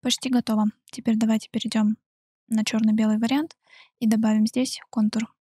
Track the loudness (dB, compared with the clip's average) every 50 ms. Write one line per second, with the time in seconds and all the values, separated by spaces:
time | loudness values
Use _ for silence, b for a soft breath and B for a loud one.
0 | -2 -4 -4 -4 -2 -2 0 0 0 0 0 0 0 -2 -4 _ _ _ -16 -6
1 | -2 -2 0 2 2 2 0 0 -2 -6 -8 -8 -8 -4 -2 0 0 0 0 -2
2 | _ _ _ _ _ _ _ _ _ _ -2 -2 -2 0 -2 0 2 2 2 2
3 | 2 2 2 0 0 0 0 0 -2 -4 -8 _ b b b b b b b _
4 | 0 2 2 2 2 2 2 2 2 2 0 -2 -4 -4 -6 -12 -16 _ -2 0
5 | 0 0 0 -2 -6 -6 _ _